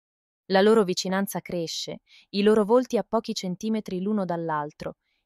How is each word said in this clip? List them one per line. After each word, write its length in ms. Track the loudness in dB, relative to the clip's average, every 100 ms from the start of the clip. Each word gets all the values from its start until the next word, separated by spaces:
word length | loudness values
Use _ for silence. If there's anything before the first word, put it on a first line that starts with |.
| _ _ _ _ 0
La 100 | 4
loro 220 | 6 4
vicinanza 580 | 2 -2 -2 -2 -2 -6
cresce, 600 | -6 -6 -6 -8 -10 -12 _ -20 _
i 140 | 2
loro 200 | 4 4
volti 340 | 4 2 2 -2
a 60 |
pochi 300 | -2 -4 -4
centimetri 680 | -6 -6 -6 -4 -4 -6 -6
l'uno 220 | -2 -2
dall'altro, 720 | -2 -4 -4 -4 -4 -10 -14 -14 _ _